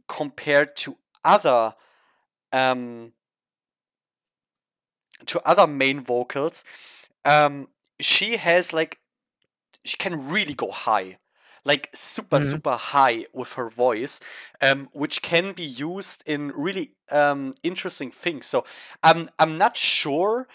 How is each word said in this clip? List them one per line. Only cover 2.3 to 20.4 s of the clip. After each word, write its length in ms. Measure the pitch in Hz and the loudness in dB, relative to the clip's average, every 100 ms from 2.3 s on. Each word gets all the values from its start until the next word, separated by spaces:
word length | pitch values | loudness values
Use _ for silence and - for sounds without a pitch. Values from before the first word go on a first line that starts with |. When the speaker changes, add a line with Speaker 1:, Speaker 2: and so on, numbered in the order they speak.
| _ - | _ -6
Speaker 1:
um, 600 | 127 131 127 120 117 117 _ _ _ _ _ _ _ _ _ _ _ _ _ _ _ _ _ _ _ _ - - | 0 0 0 -6 -14 -18 _ _ _ _ _ _ _ _ _ _ _ _ _ _ _ _ _ _ _ _ -16 -6
to 140 | 165 - | -2 2
other 180 | 180 165 | 6 4
main 360 | 143 135 139 | 4 0 -2
vocals, 600 | 123 123 123 139 151 - - - - - - _ | -2 -4 -2 -4 -4 -4 -10 -16 -20 -20 -20 _
um, 460 | 143 151 147 143 135 _ _ - | 2 4 2 0 -16 _ _ -4
she 380 | - - 202 233 | 2 2 2 -2
has, 360 | 170 175 175 | 2 2 2
like, 260 | 160 160 - _ _ _ _ _ _ _ _ | 0 -4 -6 _ _ _ _ _ _ _ _
she 140 | - - | -8 -6
can 320 | 196 165 135 | -6 -6 -6
really 240 | 190 185 | -4 -4
go 160 | 139 104 | -4 -6
high, 460 | - - 107 92 92 _ _ _ _ | -6 -2 -2 -2 -14 _ _ _ _
like, 260 | 135 147 - | -2 -2 -2
super, 440 | - - - - 147 | 2 2 2 2 2
Speaker 2:
Mm-hmm. 80 | 143 | 2
Speaker 1:
super 300 | 151 151 120 | 0 -4 -4
high 500 | - 143 135 117 - | 0 4 4 2 -4
with 200 | 127 120 | -12 -10
her 160 | - 120 | -8 -8
voice, 500 | 117 123 110 139 - - - - - | 0 0 0 -2 -4 -6 -20 -16 0
um, 280 | 135 139 139 | 2 2 -4
which 300 | 147 151 - | -8 -4 -4
can 320 | - 170 190 | 0 0 0
be 100 | 180 | -6
used 580 | 160 120 151 190 190 - - | -12 -8 -8 -4 -4 -4 -4
in 240 | 147 147 - | -6 -6 -6
really, 360 | 160 190 151 _ - | -6 -6 -8 _ -4
um, 440 | 147 147 143 135 131 | 2 2 0 -6 -8
interesting 480 | 165 185 180 - 131 | -8 -6 -6 -6 -8
things. 340 | - 175 151 - | -8 -6 -4 -4
So 200 | 131 - - - - | -4 -4 -12 -20 0
I'm, 280 | 160 165 165 - | 4 4 2 0
I'm 180 | 160 156 | 0 2
not 200 | 214 - | 0 2
sure, 720 | - - 156 143 196 226 | 2 2 2 0 0 -2